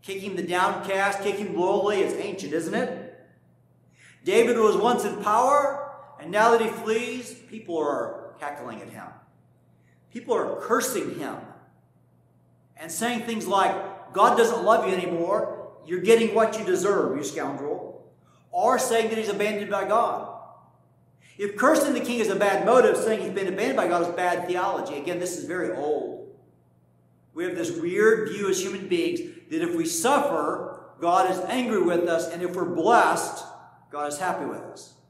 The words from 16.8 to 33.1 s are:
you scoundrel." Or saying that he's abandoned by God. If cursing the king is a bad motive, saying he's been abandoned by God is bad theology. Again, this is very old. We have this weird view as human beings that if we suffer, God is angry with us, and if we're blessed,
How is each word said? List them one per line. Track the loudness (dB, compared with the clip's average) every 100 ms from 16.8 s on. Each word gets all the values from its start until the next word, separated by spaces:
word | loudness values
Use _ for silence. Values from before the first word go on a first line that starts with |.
| 2 2 0 -2
you |
scoundrel." | -6 -6 -6 -6 -6 -8 -10 -16 -20 _ _ _ _
Or | 0 2 4
saying | 2 2 2
that | 0
he's | -2
abandoned | 0 0 -2 -2
by | -2 2
God. | 2 2 0 -4 -14 -18 -20 _ _ _ _ _ _ _ -8
If | -6 2
cursing | 4 4 4
the | 0
king | -2 -2
is | 0
a |
bad | 2 2 2 6
motive, | 6 6 4
saying | 0 -2
he's | -2
been | -4 -4
abandoned | -2 -2 0
by | 0
God | 0
is | 0
bad | 0 -2 -2 -2
theology. | -2 -2 -4 -6 -8
Again, | -6 -6
this | -6 -8
is |
very | -6 -4 -4
old. | -4 -4 -4 -4 -10 -16 -20 _ _ _ _ _ _ _ _ _
We | -8
have | -6 -4
this | -4
weird | -4 -2 4 6 4 0
view | -4 -2
as | -2
human | -2 -8 -4
beings | -2 0 -4 -8 -14 -8
that | -4
if | -2
we | -2 -2
suffer, | 0 2 2 2 -2 -2 -4 -8 -12 -18 -4
God | 2 4 2
is | 0 -2
angry | -2 0 2
with | 2 2 2
us, | 0 -2
and | -6
if | -6
we're | -4 -4
blessed, | 0 6 6 6